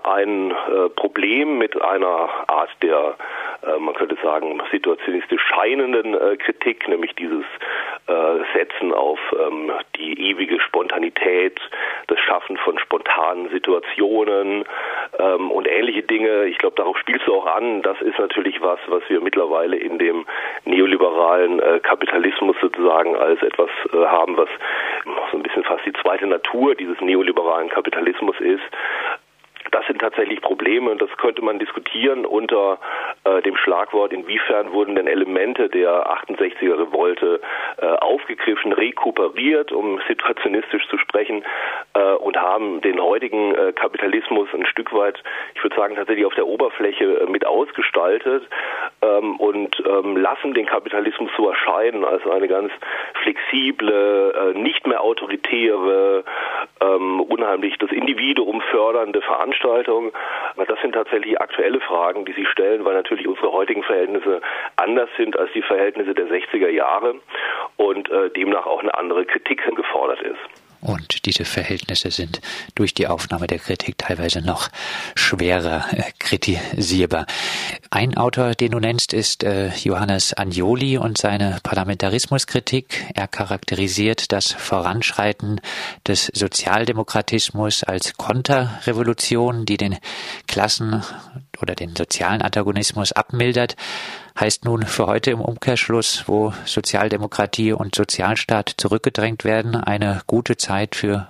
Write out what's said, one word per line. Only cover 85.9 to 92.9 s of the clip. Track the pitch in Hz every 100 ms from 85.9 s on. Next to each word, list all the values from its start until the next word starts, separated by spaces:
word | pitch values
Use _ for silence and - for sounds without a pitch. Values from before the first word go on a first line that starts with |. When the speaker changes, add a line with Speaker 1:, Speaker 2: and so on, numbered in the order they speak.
| - -
Speaker 2:
des | 98 -
Sozialdemokratismus | 107 98 - - 104 117 110 104 110 - 113 - 104 107 -
als | - 92 -
Konterrevolution, | - - 123 127 135 123 107 - 113 120 113 - 120 120 120 107
die | 101
den | 101 92 - - - - -
Klassen- | 98 107 - 113 110 - - - 131 - -
oder | - 90
den | 85 85
sozialen | 82 - 87 104
Antagonismus | - 107 101 101 104